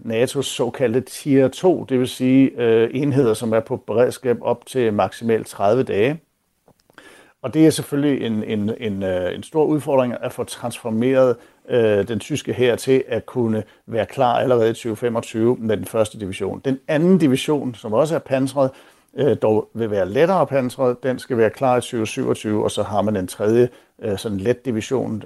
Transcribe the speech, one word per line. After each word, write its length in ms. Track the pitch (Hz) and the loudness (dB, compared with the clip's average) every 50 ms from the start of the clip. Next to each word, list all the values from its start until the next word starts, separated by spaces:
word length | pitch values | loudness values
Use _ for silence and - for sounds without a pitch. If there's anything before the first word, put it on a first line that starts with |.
natos 440 | - 113 113 113 127 131 - 139 127 | -6 -4 0 0 0 0 0 -4 -6
såkaldte 560 | - - - 127 120 - - 135 117 110 131 | -4 -2 -4 -4 -4 -2 -2 -2 0 0 0
Tier 460 | - - - - - 151 135 135 131 | -2 -4 -12 -8 -2 2 4 4 4
to, 360 | 131 - - - 185 160 - 107 | 2 0 0 2 2 2 2 -2
det 160 | 104 131 123 | -2 0 0
vil 80 | 127 | 0
sige, 440 | 123 - - 127 127 131 135 135 127 - | -2 -4 -2 0 4 6 6 4 4 2
øh, 320 | 120 120 117 113 113 113 117 - | 0 2 4 4 4 2 2 0
enheder, 400 | 127 151 147 127 139 139 113 107 | -2 -2 0 2 2 2 2 2
som 200 | - 123 113 113 | 0 -2 0 0
er 60 | 113 | 0
på 180 | 110 - 123 | 0 -2 -8
beredskab 600 | 107 - - 107 110 127 120 - - - 123 117 113 | -8 -6 -2 2 2 2 2 0 -4 -2 -2 -2 -2
op 240 | - 117 120 117 - | 0 -4 -4 -4 -6
til 280 | - - 131 120 113 104 | -6 -2 0 0 0 2
maksimalt 540 | 104 92 - - - 120 117 113 110 107 | 0 0 -2 -2 -6 -2 0 0 0 -2
tredive 360 | - - - 101 101 113 131 127 | -6 -6 0 2 2 2 2 0
dage. 360 | - 98 98 107 135 156 160 _ _ _ _ _ _ _ _ _ _ _ _ _ _ _ - - - - - - _ _ _ | 0 0 0 2 0 0 -4 _ _ _ _ _ _ _ _ _ _ _ _ _ _ _ -20 -20 -20 -20 -20 -20 _ _ _
Og 120 | - 127 - | -10 -2 2
det 140 | 156 160 | 6 6
er 20 | 160 | 6
selvfølgelig 560 | - - 131 - 147 143 143 147 135 - - | 6 2 -4 -4 -2 0 0 0 0 0 -2
en, 180 | 113 110 107 107 | -2 -2 -4 -2
en, 280 | 107 113 104 101 107 117 | -2 -2 -2 -2 -2 -4
en, 260 | - 123 107 98 95 98 | -4 -6 -6 -4 -4 -2
øh, 320 | 95 92 90 90 90 90 | -2 -2 -2 -2 -4 -6
en 80 | 98 104 | -8 -10
stor 220 | - - 156 151 | -4 0 0 0
udfordring 480 | 147 151 147 131 151 139 131 127 120 110 - | 2 0 -2 -2 0 0 2 2 0 -2 -6
at 100 | - 139 | -8 -8
få 120 | - - 113 | -6 -6 -8
transformeret, 920 | - - - - 120 - - - 117 110 110 120 131 135 131 131 127 117 - - _ _ _ _ - | -8 -8 -10 -10 -10 -10 -8 -8 -4 -2 0 2 2 4 4 4 4 2 0 -6 _ _ _ _ -2
øh, 380 | 127 120 113 110 104 101 98 | 0 2 4 4 4 2 2
den 120 | 107 117 104 | 0 -4 -6
tyske 340 | - - 151 127 - - 113 | -6 -6 -8 -6 -6 -6 -2
hær 220 | 117 127 123 110 | 0 2 2 2
til 280 | 104 - 135 131 131 - | 0 2 2 2 2 2
at 180 | - 120 107 - | -2 -6 -6 -6
kunne 380 | - - 127 117 113 110 107 104 _ _ _ _ | -6 -4 -2 0 0 0 -2 -4 _ _ _ _
være 180 | - 113 110 98 | -6 -4 -4 -4
klar 340 | - - 135 131 120 120 120 | -2 -2 0 0 2 2 2
allerede 300 | 113 135 123 120 110 113 | 2 2 2 4 4 2
i 40 | 110 | 0
tyve 220 | - - 117 107 | -2 -6 -8 -6
femogtyve 600 | - 123 120 113 113 110 - - 113 113 120 123 - | -4 -4 -2 -2 -2 -6 -4 -2 0 2 2 2 0
med 180 | 110 107 107 | 0 -2 -2
den 80 | 90 92 | -2 -4
første 340 | - - 113 107 - - 110 | -4 0 0 0 -2 -2 -8
division. 420 | 104 92 98 - 101 92 98 98 - | -8 -8 -6 -6 -6 -6 -6 -4 -4
Den 140 | 139 131 - - | -4 -4 -4 -4
anden 300 | - 156 147 170 180 190 | -2 0 2 4 4 4
division, 580 | 175 165 135 123 - - - 151 143 - 123 117 | 6 4 4 2 2 0 0 -2 -2 -2 -6 -8
som 180 | - - 110 107 | -10 -8 -2 2
også 220 | 113 156 156 165 | 2 2 2 0
er 40 | 147 | -4
pansret, 520 | - - 135 131 135 131 120 143 135 131 - - - - _ _ _ _ - | -2 -2 -2 0 -2 -2 0 0 0 0 -2 -8 -20 -20 _ _ _ _ -4
øh, 200 | 127 127 139 107 - | 0 0 0 2 2
dog 280 | - 110 107 107 - - - | 2 2 2 2 0 -4 -6
vil 180 | 110 113 107 | -6 -4 -2
være 180 | 104 98 92 90 | 0 -2 -2 0
lettere 380 | 101 131 160 170 196 175 147 | 2 2 2 4 4 2 0
pansret, 560 | 123 139 139 123 123 - - 135 123 120 - - | 0 0 -2 -2 -2 -4 -2 -2 -2 -2 -2 -4
den 160 | 131 123 - | -6 -6 -6
skal 180 | - - 127 | -6 -4 0
være 120 | 113 113 104 | 2 2 2
klar 280 | - - 139 127 123 | 2 0 0 2 2
i 40 | 123 | 2
tyve 260 | 117 - - 113 110 | 0 -2 -4 -4 -4
syvogtyve, 560 | 107 - 135 127 123 123 - - 110 104 104 110 | -4 -4 -4 -2 -2 -2 -2 -2 -2 0 0 0
og 80 | 101 | -2
så 120 | - 104 101 | -2 -2 -4
har 180 | 90 104 101 | -2 -2 -2
man 140 | 95 107 107 | 0 0 0
en 120 | 95 92 | -2 -4
tredje, 420 | 90 - - 107 107 113 120 123 123 - - _ _ _ - | -6 -6 -2 0 2 4 4 4 2 0 -12 _ _ _ -10
øh, 160 | - 110 98 | -8 -6 -6
sådan 200 | 95 - 113 101 | -6 -6 -6 -6
let 280 | 95 95 117 123 123 - | -4 -2 -2 -2 -2 -4
division, 580 | 135 113 110 104 - 135 120 110 113 113 104 - | -6 -4 -4 -4 -4 -4 -4 -4 -4 -8 -8 -8